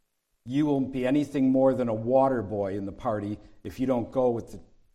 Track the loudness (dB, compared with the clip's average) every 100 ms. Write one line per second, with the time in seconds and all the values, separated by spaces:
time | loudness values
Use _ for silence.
0 | _ _ _ _ -4 -2 2 0 -2 -2
1 | 0 0 0 2 4 6 4 4 0 -2
2 | 2 4 4 2 -2 -4 -4 -4 -8 -6
3 | -4 -4 -4 -8 -12 -18 -14 -4 -2 -2
4 | -2 0 0 0 -6 -16 -20 _ _